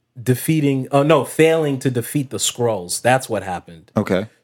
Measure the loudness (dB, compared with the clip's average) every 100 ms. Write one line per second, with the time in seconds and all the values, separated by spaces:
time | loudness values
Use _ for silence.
0 | _ -10 -2 -2 0 0 2 0 0 2
1 | 6 4 2 2 4 4 0 -2 -2 -4
2 | -4 -4 -4 -4 -6 -2 -2 -2 -6 -4
3 | 0 0 0 -6 -6 -10 -12 -20 -8 -4
4 | 0 -2 -4 _